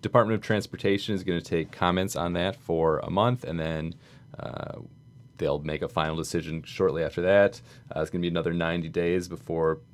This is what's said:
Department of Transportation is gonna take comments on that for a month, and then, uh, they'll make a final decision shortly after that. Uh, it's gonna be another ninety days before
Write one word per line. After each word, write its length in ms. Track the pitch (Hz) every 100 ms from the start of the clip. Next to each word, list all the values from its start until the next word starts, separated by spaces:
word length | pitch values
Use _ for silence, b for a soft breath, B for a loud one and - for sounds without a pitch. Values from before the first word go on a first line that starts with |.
Department 360 | - 127 107 110
of 60 |
Transportation 680 | - 107 - - 98 98 -
is 120 | 101
gonna 160 | 92 87
take 320 | - 85 80
comments 420 | - 90 90 95
on 180 | - 85
that 200 | 87 90
for 460 | - - 82 80 76
a 100 | 85
month, 320 | 90 113 123
and 160 | - 85
then, 380 | 80 80 80 - B B B -
uh, 400 | - - - - - - - - - -
they'll 200 | 78 73
make 240 | 76 76
a 60 | 82
final 260 | - 78
decision 480 | 80 78 87 78 80
shortly 400 | - - 95 73
after 180 | 80 82
that. 380 | 90 98 101 - B B B
Uh, 100 | 78
it's 80 | 80
gonna 140 | 90
be 60 | 87
another 240 | 85 85
ninety 360 | 85 82 85 80
days 380 | 87 85 90 82
before 540 | 85 - 82 80 80 -